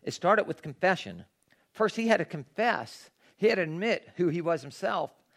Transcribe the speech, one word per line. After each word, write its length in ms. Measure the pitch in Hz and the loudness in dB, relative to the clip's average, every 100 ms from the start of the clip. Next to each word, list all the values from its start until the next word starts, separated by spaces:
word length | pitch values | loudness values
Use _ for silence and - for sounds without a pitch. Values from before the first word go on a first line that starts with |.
it 80 | - | -10
started 340 | - 175 214 - | 0 2 4 2
with 160 | - | -4
confession. 640 | 110 - 185 185 101 87 - _ _ _ _ | -10 -2 0 0 -4 -14 -16 _ _ _ _
First, 240 | - 220 - | 0 0 2
he 120 | 226 | 2
had 100 | 196 | 2
to 80 | - | 2
confess. 840 | 151 127 - 233 165 117 - - _ _ - | -6 -10 -2 0 0 -4 -14 -20 _ _ 0
He 100 | 214 | 2
had 80 | 208 | 2
to 60 | |
admit 480 | 160 165 226 190 - - | 0 -2 0 -2 -4 -2
who 100 | 175 | 0
he 140 | 170 | 0
was 200 | 160 165 | 0 -2
himself 560 | 147 - 202 190 147 _ _ | -4 -6 -2 -2 -4 _ _